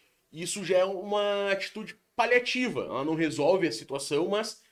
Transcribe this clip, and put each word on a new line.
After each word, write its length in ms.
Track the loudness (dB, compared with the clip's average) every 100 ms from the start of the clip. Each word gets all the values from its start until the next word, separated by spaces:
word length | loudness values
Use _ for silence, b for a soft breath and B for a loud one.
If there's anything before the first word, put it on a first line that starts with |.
| B B _
isso 320 | -10 -8 -6
já 140 | 0 2
é 60 |
uma 640 | 2 -2 -2 0 0 0 0
atitude 460 | -2 -4 -10 -14 -16 _ -2
paliativa. 680 | 4 4 2 -2 -2 -2
Ela 200 | -4 -2
não 100 | -2
resolve 520 | 0 0 2 4 4 2
a 60 |
situação, 560 | -2 -8 -8 -2 0 0
mas 340 | 0 -2 -10 b